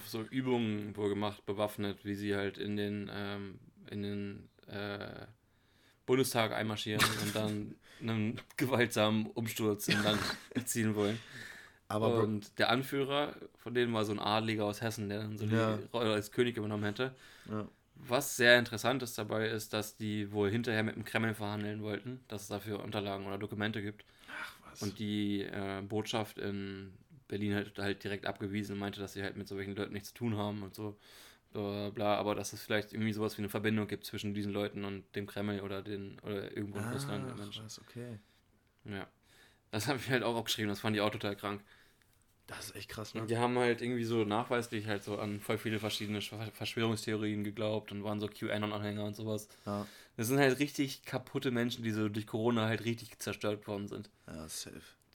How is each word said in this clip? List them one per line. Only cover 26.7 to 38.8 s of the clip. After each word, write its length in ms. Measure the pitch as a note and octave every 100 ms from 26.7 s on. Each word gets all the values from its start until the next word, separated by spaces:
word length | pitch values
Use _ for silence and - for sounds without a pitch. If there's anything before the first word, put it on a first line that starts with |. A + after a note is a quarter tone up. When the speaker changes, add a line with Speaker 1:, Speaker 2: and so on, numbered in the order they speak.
| G2 F#2+ F#2 - C#3+ _
Speaker 1:
Berlin 260 | G2+ G#2 G2+
halt, 220 | G2+ -
halt 240 | G2+ G2
direkt 220 | G2+ C#3 -
abgewiesen 480 | G2+ G2+ G#2 G#2
und 60 | G2+
meinte, 200 | G2+ G2+
dass 140 | G2
sie 100 | G2
halt 140 | G2 G2
mit 100 | F#2+
solchen 280 | G2 G2 G2
Leuten 180 | G2+
nichts 160 | G2+ -
zu 60 | -
tun 200 | A#2+ G#2
haben 260 | G#2 G#2
und 100 | G2 -
so, 220 | G#2+ G2+ - - - - _
bla, 80 | A2
bla, 280 | G2+ G#2 G#2
bla, 240 | G2+ G#2 G2+
aber 160 | G2+ G2+
dass 160 | G2
es 100 | G#2+
vielleicht 300 | - G#2+ G2+
irgendwie 200 | A2 A2
sowas 240 | G#2 G#2+ -
wie 40 |
eine 60 | G2+
Verbindung 380 | A2 G#2 A2 G2+
gibt 180 | G2+ -
zwischen 280 | G#2 G#2
diesen 180 | G2+ G2+
Leuten 320 | G2 G#2 G2+
und 200 | G2+ G2 F#2 -
dem 100 | G2+
Kreml 340 | - G#2 G2+
oder 200 | G2 G2
den, 360 | G2 G2+ G2 G2
oder 300 | - G2+ G2 -
irgendwo 220 | G2+ G2+
in 100 | A2
Russland, 340 | B2+ C#3 - C3
der 60 | A2+
Speaker 2:
Ach, 40 |
Speaker 1:
Mensch. 220 | G2+ G#2+
Speaker 2:
was, 160 | A2 -
okay. 400 | A2 A#2+ A#2+ G#2+ _ _ _ _ _ _